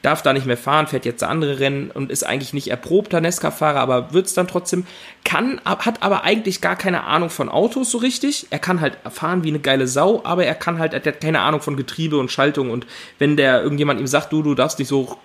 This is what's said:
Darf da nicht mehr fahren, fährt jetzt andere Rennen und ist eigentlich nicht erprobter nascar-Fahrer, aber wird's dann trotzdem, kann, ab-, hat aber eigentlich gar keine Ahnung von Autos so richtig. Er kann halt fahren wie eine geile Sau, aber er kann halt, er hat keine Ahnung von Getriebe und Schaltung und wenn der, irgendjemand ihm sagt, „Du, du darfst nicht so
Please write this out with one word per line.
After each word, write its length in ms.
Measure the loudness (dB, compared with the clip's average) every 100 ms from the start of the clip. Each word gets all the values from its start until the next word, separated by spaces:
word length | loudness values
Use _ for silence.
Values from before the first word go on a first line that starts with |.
Darf 180 | 2 2
da 100 | 2
nicht 140 | 2 2
mehr 120 | -2
fahren, 280 | 2 2 2
fährt 200 | -2 -4
jetzt 180 | -4
andere 360 | -2 0 0 0
Rennen 300 | 0 0 -6
und 220 | -6 -6
ist 120 | -4
eigentlich 300 | -2 -4 -4
nicht 140 | -6 -4
erprobter 520 | -6 2 2 2 0
nascar-Fahrer, 600 | 0 0 -4 0 0 2
aber 340 | 2 2 2
wird's 220 | 0 2 0
dann 120 | 0
trotzdem, 380 | -2 -2 -4 -4 -12 -20 -8 -2
kann, 340 | 0 0 -2
ab-, 240 | -2 0 -2
hat 160 | 0
aber 200 | 0 2
eigentlich 380 | 2 0 0 -2
gar 140 | -2 -2
keine 300 | 0 -2 0
Ahnung 260 | 0 0
von 180 | -2 -2
Autos 400 | 2 2 0 -2
so 80 | 0
richtig. 480 | 0 0 -2 -2 -6
Er 80 | -8
kann 200 | -2 0
halt 160 | 0 -4 -14
fahren 340 | -6 -2 0
wie 40 | 0
eine 120 | -2
geile 280 | 2 2 2
Sau, 340 | 2 2 2
aber 220 | 0 0 0
er 80 |
kann 240 | 0 -4 -2
halt, 160 | -2
er 80 | 0
hat 160 | -4 -2
keine 200 | 0 2
Ahnung 220 | 2 0
von 140 | -2 -4
Getriebe 420 | -6 -4 0 0
und 100 | 0
Schaltung 380 | 2 0 2 -2
und 160 | -4 -8 -18 -20 0
wenn 200 | 2 4
der, 260 | 6 4
irgendjemand 360 | 4 0 0 0
ihm 60 | 2
sagt, 260 | 0 0
„Du, 120 | 0
du 100 | 0
darfst 240 | 2 0 0
nicht 100 | 0
so 300 | 0 -2 -8